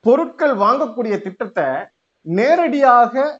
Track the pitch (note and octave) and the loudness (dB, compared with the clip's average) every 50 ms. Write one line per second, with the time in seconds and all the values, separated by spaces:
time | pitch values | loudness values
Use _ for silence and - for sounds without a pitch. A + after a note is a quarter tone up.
0 | _ A3 A#3+ D4 E4 - - - E4+ D4 C4 G3 G3+ G#3 A#3+ C#4+ D#4 B3 - A#3+ | _ 4 2 2 2 -4 -6 -2 -2 -2 0 0 0 0 0 0 -2 -6 -4 -6
1 | A#3+ A3+ G#3 F#3+ G3+ G3 F#3 _ A#3 G3 - G#3 D#3 C3+ C3 C#3+ G3 - _ _ | -6 -4 -4 -6 -6 -10 -10 _ -12 -10 -6 -6 -4 -4 -4 -6 -10 -12 _ _
2 | _ _ _ _ _ D#3+ E3 F#3+ A3 C4+ D#4+ F4 E4+ D#4 A#3+ C#4+ C#4 C4 A#3+ A#3+ | _ _ _ _ _ -6 -2 -2 2 2 2 2 0 0 0 2 4 4 6 6
3 | A#3+ A3+ A#3 C4 C#4 D4+ D4+ C#4 | 4 2 0 -2 -4 -4 -4 -10